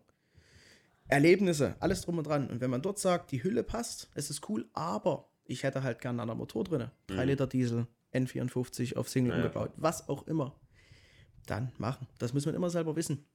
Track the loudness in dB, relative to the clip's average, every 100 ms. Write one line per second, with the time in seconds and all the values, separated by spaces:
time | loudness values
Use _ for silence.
0 | _ _ _ _ -20 -20 -20 -20 _ _
1 | 2 6 8 8 6 4 2 2 0 0
2 | -2 -4 0 0 0 -2 -2 0 -2 0
3 | 2 2 0 -4 0 0 0 -2 -6 -8
4 | -10 -8 -6 -6 -4 -6 -6 -6 -4 0
5 | 2 0 -2 _ -10 -4 -2 0 -2 -2
6 | -4 -2 -2 -4 -4 -4 -2 -2 -4 -8
7 | -6 0 2 2 2 2 2 2 -2 _
8 | _ -2 -2 -2 -2 -2 -4 -4 -4 -2
9 | -2 2 2 2 0 -2 -4 -2 -2 -2
10 | -4 -6 -4 -2 -4 -6 -20 _ -20 -20
11 | -20 -20 -20 -18 -6 -4 -4 -4 -4 -4
12 | -8 -6 -2 0 0 0 0 0 0 -2
13 | -2 -4 -6